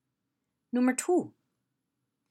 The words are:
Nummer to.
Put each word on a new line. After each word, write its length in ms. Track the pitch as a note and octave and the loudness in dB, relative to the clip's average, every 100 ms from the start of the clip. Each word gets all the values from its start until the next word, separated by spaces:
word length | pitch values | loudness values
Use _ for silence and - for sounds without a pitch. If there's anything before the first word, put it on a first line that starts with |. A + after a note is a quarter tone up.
| _ _ _ _ _ _ _ | _ _ _ _ _ _ _
Nummer 220 | B3 B3 | 0 0
to. 240 | B3+ - F4 - - _ _ _ _ _ _ _ _ _ | 0 0 0 -2 -10 _ _ _ _ _ _ _ _ _